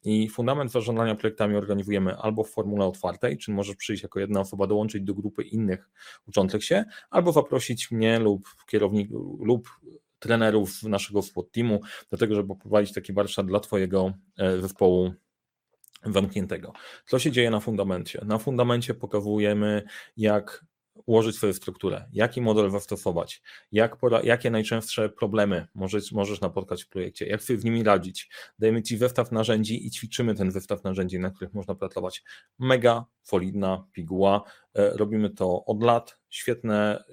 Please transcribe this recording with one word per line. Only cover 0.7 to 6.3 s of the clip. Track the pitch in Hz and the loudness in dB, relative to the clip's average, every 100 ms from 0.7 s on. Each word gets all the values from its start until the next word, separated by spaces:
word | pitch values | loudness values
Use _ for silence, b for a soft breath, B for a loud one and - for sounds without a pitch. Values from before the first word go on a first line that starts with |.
zarządzania | 123 110 113 113 | -2 -2 0 0
projektami | 107 110 107 104 104 | 0 -2 0 0 0
organizujemy | 101 101 98 98 95 95 | 0 -2 0 0 0 -2
albo | 110 110 | -2 -2
w | 107 | -4
formule | - 101 104 95 | -4 -2 0 0
otwartej, | 92 90 87 123 71 | -2 -6 -2 -4 -4
czyli | - 101 | -4 -4
możesz | 101 98 | -4 -6
przyjść | - 101 | -6 -6
jako | 95 98 | -6 -6
jedna | 98 101 | -2 -2
osoba, | 98 98 98 | -2 -2 0
dołączyć | 104 107 107 | 2 0 -4
do | 95 | -6
grupy | 98 101 - | -4 -6 -6
innych | - 110 104 92 _ _ B B | -4 -2 0 -2 _ _ B B
uczących | - | -4